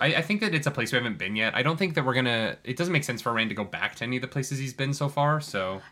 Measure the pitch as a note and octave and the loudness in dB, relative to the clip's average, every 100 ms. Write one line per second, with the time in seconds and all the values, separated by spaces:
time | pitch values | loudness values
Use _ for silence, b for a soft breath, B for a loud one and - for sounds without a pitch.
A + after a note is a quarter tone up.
0 | D3 D3+ D#3 G#3 G#3+ D#3+ D3 C#3 A2 B2+ | 4 2 0 0 2 2 0 -2 0 2
1 | A#2+ F2 F#2 G#2+ A2 A2+ C3+ E3 F#3+ D#3 | 0 -4 -4 0 0 2 2 2 0 2
2 | C3 B2+ B2+ A#2 G#2+ - - B2+ F3 D#3+ | 2 2 2 2 0 -4 -6 -2 2 2
3 | C#3+ A#2 A#2+ A2+ A2+ G#2 G2+ E2+ G2+ - | 0 -2 0 0 0 -2 -4 -2 -4 -4
4 | A#2 B2+ B2+ C#3+ C3+ C3+ C3 B2+ C3+ C#3 | -4 -4 -4 -4 -4 -4 -6 -4 -2 0
5 | C#3+ C#3+ C#3+ D3+ D3 G2 F#2 F#2+ B | 0 2 4 2 0 -2 -2 -4 B